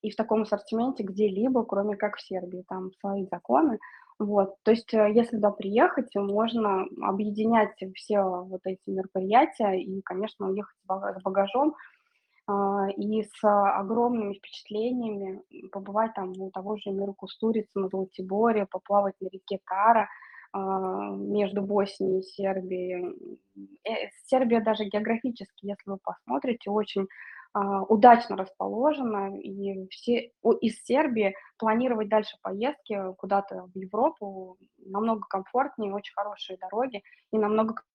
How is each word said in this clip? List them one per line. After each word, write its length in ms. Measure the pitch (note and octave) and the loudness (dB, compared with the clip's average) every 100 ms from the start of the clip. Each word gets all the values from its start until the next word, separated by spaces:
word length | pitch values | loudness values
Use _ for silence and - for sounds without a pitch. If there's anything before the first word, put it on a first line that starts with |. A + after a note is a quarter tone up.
и 80 | G#3+ | -6
в 40 | - | -4
таком 260 | A3 A3 | 0 2
ассортименте 600 | G#3+ G3+ - A3 B3 C4+ | 2 -4 -2 -2 -2 -2
где-либо, 600 | G3 F#3+ G#3+ F#3+ B3 B3 | -6 0 0 2 2 2
кроме 320 | A3+ G3 G#3 G3+ | 0 -2 -2 -2
как 200 | G#3 G3+ | -4 -6
в 40 | |
Сербии. 420 | - F#3 F3 F#3 F3+ | -8 -8 -8 -12 -10
Там 240 | F#3 F#3+ F#3+ | -10 -10 -8
свои 260 | G3+ G3 F#3+ | -6 -4 -6
законы. 460 | F3 - C4 D#4+ A3 - - - _ | -8 2 4 4 0 -8 -20 -20 _
Вот. 360 | G#3 G#3 G3 - | 0 2 2 0
То 80 | - | 2
есть, 200 | A3+ - | 2 4
э, 180 | A3 G#3 | 4 6
если 220 | G#3+ A#3 A3 | 6 2 2
туда 120 | G#3 | 2
приехать, 600 | G3+ G3 G#3+ F4 D#4 A#3 G3 | 2 0 4 4 2 -4 -2
можно 720 | G3+ G3+ A3+ A3+ G#3 F#3+ - - | 0 0 0 0 0 0 -2 -4
объединять 720 | G3+ G3 G#3+ G#3 A3 A3+ G#3 - F#3+ F#3 | -2 0 -2 0 4 4 2 -2 -12 -12
все 260 | - G#3 | -2 0
вот 400 | F#3+ F3+ F#3 F#3 F#3+ | 2 -2 -8 -8 -8
эти 140 | F#3 - | -8 -6
мероприятия 840 | F#3+ F#3+ F#3+ F#3+ A3+ D#4 - G#3+ F#3+ | -6 -4 -4 4 4 4 2 0 0
и, 200 | F#3 F#3+ | -4 -8
конечно, 460 | - F#3 G#3 - F#3+ | -6 -6 -6 -6 -4
уехать 260 | G3 G3+ _ | -4 -6 _
с 20 | _ | _
бага-, 300 | F#3+ G3 F#3+ | -4 -4 -6
с 20 | |
багажом, 500 | F#3+ G3 G3 B3 D4+ D#4 - _ _ _ _ _ - | -2 0 0 2 0 0 -18 _ _ _ _ _ -4
а, 400 | G3+ G3 G3+ G3 - | 0 0 0 -2 -2
и 280 | G#3 G#3+ | -2 -2
с 200 | G#3+ - | -4 0
огромными 920 | G#3+ G#3 G3+ G3 G3 A3+ A#3+ A#3+ G3+ | 4 4 4 2 0 2 2 0 -4
впечатлениями, 1080 | F#3+ - - - G#3 A#3 B3+ A3+ G3+ F#3+ G3 - | -8 -14 -20 -10 -4 -2 -2 -4 -6 -8 -10 -14
м, 180 | - F#3+ | -20 -14
побывать 440 | G3+ G3 G3+ A3+ | -12 -4 -2 -2
там 180 | A3+ F#3 F#3 | -2 -8 -8
у 100 | F#3+ | -10
того 240 | F#3+ F#3+ G#3 | -10 -8 -8
же 120 | G3+ | -6
Мира 200 | G3 G3 | -4 -4
Кустурицы 560 | G3 G3 - A3 A3 G#3 G3 | -8 -14 -4 -2 0 -2 -4
на 120 | F#3+ | -4
Златиборе, 760 | F#3+ F#3+ - F#3 G3 A#3 G#3+ G3 | -4 -6 -8 -4 2 2 2 -2
поплавать 440 | F#3+ - G3+ G3 - | -6 2 2 2 -4
на 80 | F#3+ | -12
реке 320 | F#3+ - G3 - | -12 -10 -10 -6
Тара, 420 | F#3 G#3+ A#3 G3 - - - - | 2 6 6 4 -8 -20 -20 -10
а, 560 | G3 F#3+ F#3+ F#3+ F#3+ G3+ G3 | -6 -2 -2 -2 -4 -6 -6
между 460 | G3+ G#3 G3+ G3+ | -2 0 0 -2
Боснией 580 | G3 G3+ G3 - F#3+ F#3+ | 0 2 0 0 0 0
и 20 | |
Сербией. 880 | F#3+ - F#3+ F#3+ F#3 F#3 F3+ F3+ F3+ - - - _ - G3 G3 - | -2 -4 -2 -2 -4 -6 -4 -4 -6 -10 -16 -18 _ -20 -20 -12 -6
Э, 220 | A3+ G3+ - - | -6 -6 -12 0
Сербия 340 | C4 B3+ A#3 | 2 4 2
даже 220 | A3 G#3+ G#3 | 2 0 0
географически, 800 | G#3 G#3+ A3+ B3+ A#3 G3 _ G3 | -2 0 -2 -2 -8 -14 _ -10
если 240 | G3+ - | -10 -10
вы 60 | G3 | -10
посмотрите, 640 | - F3 - C4+ C4+ A#3+ - | -8 -12 -6 -4 -2 -6 -2
очень, 380 | G#3 G#3 G3 G3 - - - - | -2 -2 -4 -4 -8 -18 -20 -8
а, 280 | G#3+ G3 G3 | -4 -2 -2
удачно 520 | F#3+ G#3+ B3 A#3 A#3 G3 | 4 10 12 10 6 -6
расположена, 1000 | F#3+ _ G3 G#3 C#4 D4 B3 G#3 G3 G3 | -6 _ -4 0 0 0 -2 -4 -4 -8
и 460 | - G3 G3 F#3+ F#3 | -12 -8 -6 -8 -10
все, 420 | - - A#3 A#3 _ | -8 -2 -2 -2 _
о, 100 | A3+ | 2
из 280 | F#4 A3+ - | 2 2 -4
Сербии 500 | - C4 D#4 A3 G3+ G3 - _ | -2 0 2 2 0 -2 -20 _
планировать 500 | A3 A3 B3+ A3+ G#3+ | 0 2 0 -2 2
дальше 260 | G#3+ G#3+ - | 2 0 -10
поездки 560 | F#3+ F#3+ A#3+ D4 - G3+ F#3+ F#3 | -10 -4 -4 -4 -8 -6 -6 -8
куда-то 500 | G3 G3 G3 F#3+ F#3 | -2 -2 -2 -12 -12
в 40 | F#3 | -14
Европу 800 | F#3 G#3 C#4 - G3+ F#3+ F#3 F3+ F#3+ _ | -8 0 0 0 -12 -12 -14 -20 _ _
намного 480 | F#3+ G3 A3+ A3 G#3 | -8 -4 -2 -2 -4
комфортнее, 680 | G3 F#3+ B3 C#4+ - G#3 | -6 -2 -2 -2 -4 -6
очень 200 | G3+ G#3 - | -6 -8 -8
хорошие 420 | G#3 G3+ - F#3 | -8 -8 -12 -12
дороги, 440 | F#3+ G3+ C4 G#3+ - _ _ | -8 -4 -4 -6 -16 _ _
и 60 | A3 | 0
намного 360 | G#3 G#3+ A3 A3+ _ | 2 2 0 -2 _